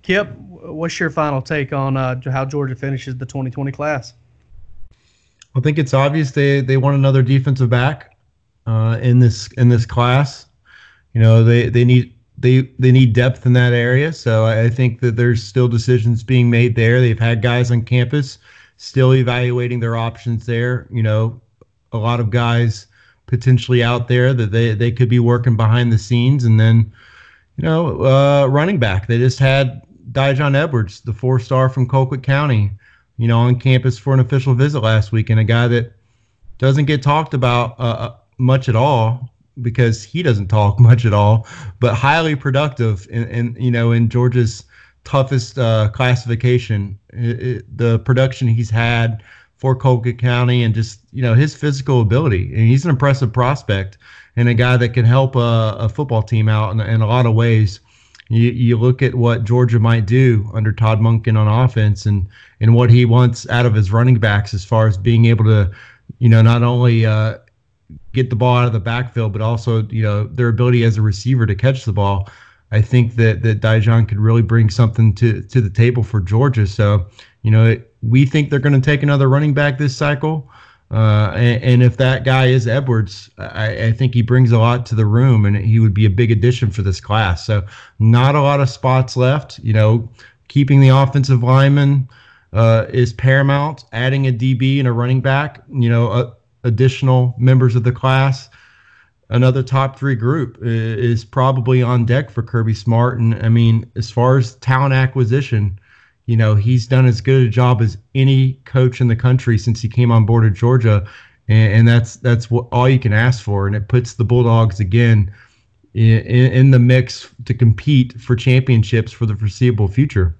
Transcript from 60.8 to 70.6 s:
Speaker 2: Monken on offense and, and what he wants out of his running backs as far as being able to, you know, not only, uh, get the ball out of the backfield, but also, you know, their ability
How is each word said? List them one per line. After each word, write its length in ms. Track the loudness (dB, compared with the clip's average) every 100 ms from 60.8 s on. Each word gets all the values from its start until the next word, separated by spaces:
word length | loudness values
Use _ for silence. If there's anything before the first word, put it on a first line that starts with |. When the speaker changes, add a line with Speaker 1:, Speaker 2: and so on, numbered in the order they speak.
| 0 2
Speaker 2:
Monken 360 | 0 0 0 0
on 120 | 2
offense 580 | 2 0 0 -2 0 -2
and, 220 | -2 -4 -10 -20 _
and 140 | 2
what 140 | 4 6
he 160 | 4
wants 420 | 4 4 2 0 -4
out 180 | 0 0
of 80 |
his 180 | 0 0
running 260 | 2 2 2
backs 360 | 2 0 -2
as 100 | -8
far 220 | -2 0 0
as 100 | 0
being 300 | 0 2 4
able 180 | 2
to, 260 | 2 2 0 -4 -20 _ _ -2
you 100 | 4
know, 120 | 6
not 220 | 6 4
only, 420 | 0 2 2 2
uh, 340 | 0 0 -2 -6 _ _ _ _ _ -20 -10
get 180 | -4 -2
the 60 | 0
ball 200 | 2 2
out 100 | 0
of 60 |
the 60 | -2
backfield, 540 | -4 -6 -6 -6 -6
but 100 | -4
also, 400 | -4 -4 -2 -4 -4
you 140 | -4
know, 220 | -2 -2 -4
their 180 | -2 -2
ability 380 | 0